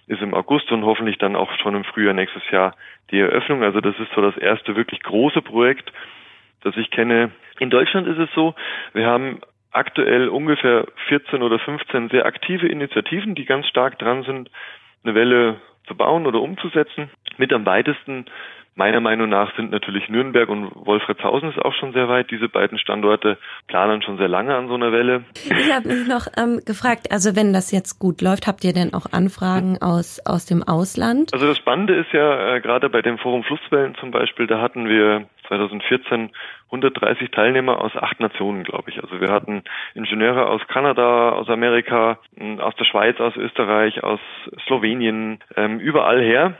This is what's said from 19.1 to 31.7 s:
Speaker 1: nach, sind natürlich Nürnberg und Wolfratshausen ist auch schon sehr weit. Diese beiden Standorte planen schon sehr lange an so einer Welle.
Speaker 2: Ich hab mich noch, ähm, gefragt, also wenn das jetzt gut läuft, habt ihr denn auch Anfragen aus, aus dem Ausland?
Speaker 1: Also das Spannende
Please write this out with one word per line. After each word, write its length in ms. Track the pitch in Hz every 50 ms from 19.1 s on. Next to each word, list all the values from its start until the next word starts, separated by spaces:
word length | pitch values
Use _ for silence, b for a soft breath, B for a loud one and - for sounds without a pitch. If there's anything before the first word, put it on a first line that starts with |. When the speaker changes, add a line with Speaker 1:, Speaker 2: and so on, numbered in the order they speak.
| 110 113 113 107
Speaker 1:
nach, 260 | 101 98 104 101 -
sind 160 | - 113 98
natürlich 380 | 107 101 - - 98 98 - -
Nürnberg 400 | 107 120 131 135 120 123 113 104
und 240 | 104 104 101 90 -
Wolfratshausen 760 | - - 101 104 107 - - 104 - - 101 120 139 160 156
ist 140 | - - -
auch 80 | 135 -
schon 180 | - 139 135 120
sehr 160 | 127 123 120
weit. 240 | 123 123 123 - 120
Diese 160 | 107 113 113
beiden 300 | - 98 98 101 110 107
Standorte 600 | - - 101 107 104 104 107 107 - 104 98 B B B B B B -
planen 340 | - 92 98 107 107 107 104
schon 160 | 107 98 92
sehr 80 | 98
lange 300 | 90 87 92 110 135 139
an 100 | 127 127
so 80 | 120 123
einer 160 | 123 120 117
Welle. 340 | 113 117 123 123 127 123 120 - -
Speaker 2:
Ich 380 | - - 294 - 269 269 311 269
hab 120 | 254 226
mich 240 | 233 247 247 240 247
noch, 180 | 254 240 - - -
ähm, 240 | - 240 240 233 226 -
gefragt, 460 | - 214 - - 254 226 - - - 202
also 240 | 208 202 214 190
wenn 160 | 214 214 202 190
das 180 | 185 185 -
jetzt 300 | - 185 - - - -
gut 200 | - 185 165 - 185
läuft, 260 | 185 190 190 - 214
habt 160 | 196 - -
ihr 80 | 185 175
denn 200 | 180 175 - -
auch 140 | 175 - - -
Anfragen 640 | 180 185 190 - - 185 185 185 185 185 185 185 -
aus, 400 | - 180 170 170 170 - - - -
aus 200 | - 160 170 -
dem 180 | - 180 170 -
Ausland? 680 | - 165 160 190 190 - - - 233 240 277 320 - -
Speaker 1:
Also 140 | 127 143
das 120 | 147 151 -
Spannende 360 | - 123